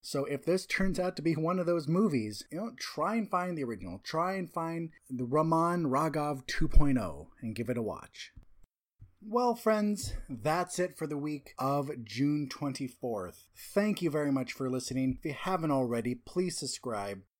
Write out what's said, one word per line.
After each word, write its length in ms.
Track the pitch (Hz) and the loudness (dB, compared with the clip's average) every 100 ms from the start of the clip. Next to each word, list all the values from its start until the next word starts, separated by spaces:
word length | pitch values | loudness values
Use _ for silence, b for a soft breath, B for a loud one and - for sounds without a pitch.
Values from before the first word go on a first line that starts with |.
So 240 | - 143 139 | -6 -4 -2
if 200 | 139 - | -2 0
this 220 | 185 - | 0 0
turns 320 | - 190 170 | 0 0 2
out 160 | 180 - | -2 0
to 80 | |
be 100 | 156 | 0
one 260 | 156 160 185 | 0 0 0
of 60 | 170 | 2
those 220 | 170 143 | 0 2
movies, 560 | 170 214 139 107 104 - | 4 4 2 -2 -6 -10
you 80 | 156 | -8
know, 120 | 226 - | -8 -8
try 380 | - - 165 226 | -10 -2 0 0
and 140 | 208 | 0
find 280 | 185 180 170 | -2 -2 -2
the 60 | |
original. 360 | 127 107 92 87 | -4 -6 -8 -10
Try 300 | - 160 175 | -6 -2 -2
and 160 | 190 170 | -2 -4
find 420 | - 165 165 165 - _ | -4 -4 -4 -8 -12 _
the 160 | 127 123 | -6 0
Raman 640 | 147 160 165 170 175 156 | 2 4 4 2 0 2
Raghav 580 | 131 156 147 147 139 - | 2 2 0 -2 -4 -4
two 220 | - 160 | 2 10
point 320 | - 143 127 | 12 12 6
oh 300 | 95 73 78 - | 0 -8 -14 -10
and 140 | 117 107 | -8 -6
give 140 | 117 | -4
it 80 | 120 | -4
a 60 | |
watch. 480 | 110 85 - - - - - - - _ _ _ - _ | -4 -6 -12 -16 -18 -18 -20 -20 -20 _ _ _ -20 _
Well, 360 | 214 233 247 233 | -2 0 2 0
friends, 580 | 220 214 208 208 - - - | 2 2 2 -2 -4 -8 -8
that's 500 | 123 143 165 175 - | -4 0 0 0 -2
it 160 | 180 - | -4 -2
for 100 | 156 | -6
the 100 | 147 | -4
week 360 | 147 147 - - | -4 -6 -10 -4
of 460 | 135 143 139 143 | 0 0 -2 -8
June 440 | 110 107 143 147 143 | -10 0 2 2 -2
twenty-fourth. 1000 | - 143 131 131 - 127 107 90 - - - - | -4 -6 -4 -8 -6 -4 -4 -6 -12 -20 -20 -4
Thank 280 | 202 208 202 | 0 0 0
you 80 | 170 | 0
very 220 | 151 147 | 0 0
much 220 | 135 131 | 0 -2
for 160 | - 131 | -4 -4
listening. 480 | 127 - 131 131 127 | -4 -4 -2 0 -2
If 60 | 165 | -4
you 80 | |
haven't 380 | 135 - 185 160 | -6 -2 -2 2
already, 440 | 139 127 117 117 123 | 2 2 0 -2 -4
please 420 | - 180 185 - | -6 -4 -2 -4
subscribe. 680 | 135 - 127 107 101 98 95 _ | -8 -6 -6 -4 -4 -8 -12 _